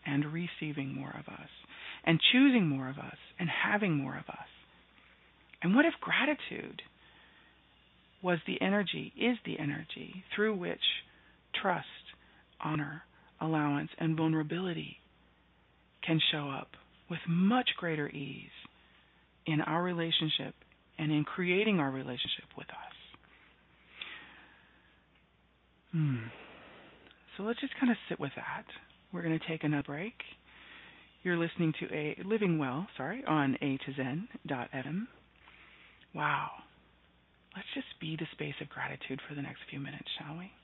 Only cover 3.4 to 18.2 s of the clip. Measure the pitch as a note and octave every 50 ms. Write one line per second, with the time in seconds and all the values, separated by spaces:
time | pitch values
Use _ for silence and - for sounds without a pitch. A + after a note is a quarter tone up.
3.4 | F#3 D#3 - - - - G#3 G#3 G#3 F#3+ D#3 C#3+ C#3 C3+ - - - - - -
4.4 | - - - - - _ - - - _ _ - - - - _ _ - _ _
5.4 | - _ - _ - E3+ G3 C4 D4+ E4+ - - - F3 - - B3 D4 D4 -
6.4 | - - - - - - - - - - _ _ - - - - - - - -
7.4 | - - _ _ _ _ _ _ _ _ _ _ _ _ _ _ F#3+ F3+ F3+ D#3+
8.4 | - - - - - F#3+ G3 G#3 G3 E3+ - D#3+ D3+ D3 - - - A#3+ B3 A3
9.4 | - F#3 - - D#3 C#3+ D3 D#3 D#3+ - - - - E3+ - F#3 F#3 - - -
10.4 | G#3 A3 G#3+ F#3 F3 F3 - - - - - - - - - - - - - _
11.4 | _ _ - - - G3 F3 E3+ C3+ - - - - - - _ - - - -
12.4 | _ _ _ _ - - D#3 D3+ D3+ D3 D3+ D#3+ - _ _ - - - _ -
13.4 | D#3+ D#3+ D#3+ D3+ D3 D3 C#3+ C#3+ D3+ E3 - - E3 D#3+ D#3+ D#3 D#3+ D#3+ D#3+ D#3+
14.4 | D#3 D3+ E3 F3 F#3+ F3+ E3+ D#3+ D3 D3 - - _ _ _ _ _ _ _ _
15.4 | _ _ _ _ _ _ _ _ _ _ _ _ - - D#3+ D#3 - - - D3+
16.4 | C#3+ C#3 C3+ - - - - - - _ _ - _ - E3+ D#3+ - E3+ E3+ F3
17.4 | F#3 G3+ B3 B3+ B3 - - - F3+ E3+ D#3+ D3+ D3 - - D3